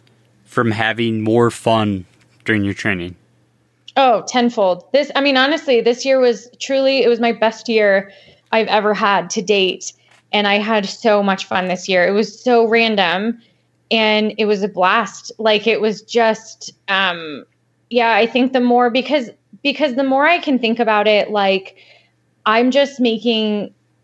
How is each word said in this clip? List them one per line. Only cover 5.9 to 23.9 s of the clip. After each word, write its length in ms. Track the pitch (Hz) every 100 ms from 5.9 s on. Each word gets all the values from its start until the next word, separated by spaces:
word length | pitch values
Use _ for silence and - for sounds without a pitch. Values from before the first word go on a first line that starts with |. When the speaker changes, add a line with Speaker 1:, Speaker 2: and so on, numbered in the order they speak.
| 247
Speaker 2:
year 140 | 269 262
was 300 | 247 214 - -
truly, 440 | - 269 269 269
it 60 | 240
was 100 | 226
my 120 | 233
best 360 | 226 220 - -
year 440 | 220 208 196 196 - - _ _
I've 160 | 226 214
ever 260 | 214 208
had 360 | 196 208 190 170
to 100 | 226
date. 520 | 185 202 185 - - - _ _ _
And 160 | 208 202
I 100 | 208
had 280 | 214 214
so 380 | 202 - 226 208
much 220 | 196 190
fun 220 | - 190 180
this 220 | 180 190
year. 160 | 180
It 60 | 185
was 260 | 202 226 -
so 280 | 247 233
random 760 | 226 233 226 202 175 180 226 233 _ _ _ _ _
and 420 | 226 214 214 214 214
it 80 |
was 180 | 208 202
a 40 | 202
blast. 640 | 175 185 226 - - - -
Like, 280 | 220 208 220
it 140 | 196
was 200 | 220 196
just, 720 | - 233 226 214 - - - - -
um, 580 | 196 185 170 160 135 - _ _ _ _
yeah, 260 | 233 226
I 100 | 214
think 280 | 233 247 247
the 80 | 254
more, 280 | 247 240 240
because, 400 | 254 240 294 214 - _ 196
because 320 | 285 - 294
the 80 | 240
more 220 | 269 269
I 140 | 302 349
can 200 | 302 254
think 200 | 226 233
about 280 | 220 214 214
it, 240 | 208 -
like, 460 | 208 196 190 - - _ _ _ _ _ _
I'm 260 | 214 226 254
just 280 | 269 269 240
making 760 | 240 220 233 220 214 208 - _ _